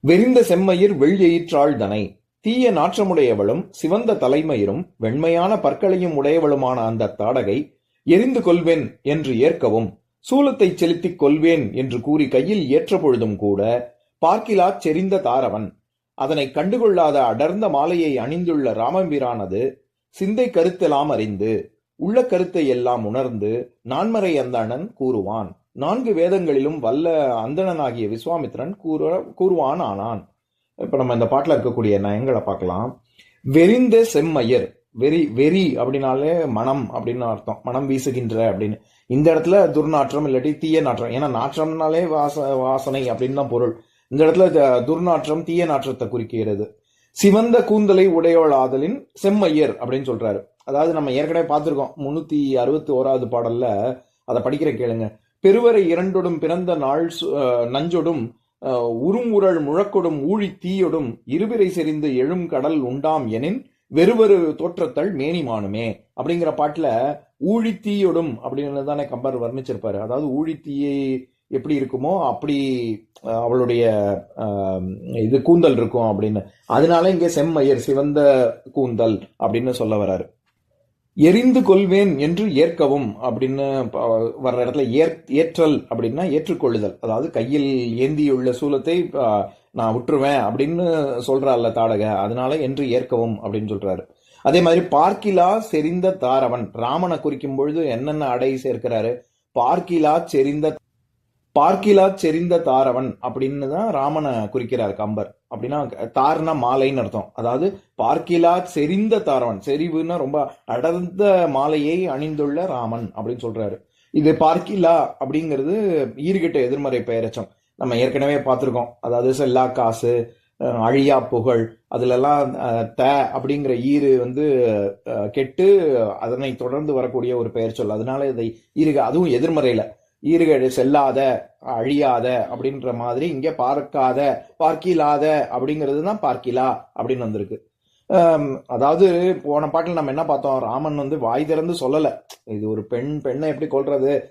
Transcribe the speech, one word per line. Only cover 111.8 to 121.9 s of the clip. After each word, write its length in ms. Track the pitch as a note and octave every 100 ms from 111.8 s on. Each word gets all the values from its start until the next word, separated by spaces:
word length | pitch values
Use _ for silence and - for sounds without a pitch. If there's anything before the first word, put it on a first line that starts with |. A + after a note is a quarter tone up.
| D3 E3+ F#3
அணிந்துள்ள 600 | C3+ D3+ D3+ C#3+ D3 F#3
ராமன் 460 | C3 A#2 A#2 A2+ -
அப்படின்னு 260 | G#2+ B2
சொல்றாரு. 380 | A#2+ A2 G#2 - _ _ _
இது 220 | - D3+
பார்க்கிலா 840 | D3+ D#3 E3+ F3 G3+ E3 E3 C#3 -
அப்படிங்கிறது 540 | C3 D3+ D#3+ C#3 C#3 G#3 G#3 D#3+ B2+ A2+
ஈறுகெட்ட 380 | D3+ G3 E3
எதிர்மறை 460 | D3 B2 C#3 C#3 B2+
பெயரெச்சம். 480 | A#2 A2+ A2+ A#2 G#2 _ _ _
நம்ம 200 | C3 A#2
ஏற்கனவே 380 | B2+ C3+ C#3
பார்த்திருக்கோம். 540 | C#3+ B2+ B2+ C3 A#2+ A#2+ -
அதாவது 340 | B2+ A#2+ B2
செல்லா 320 | C3 C#3 B2+ B2+
காசு, 640 | C3 A#2 A2+ A#2+ A#2+ A#2 _ _ _
அஹ், 220 | C3 A#2+
அழியா 400 | A2+ C3 C#3 C3+
புகழ், 580 | A2+ A#2+ A#2 A#2+ A2+ - _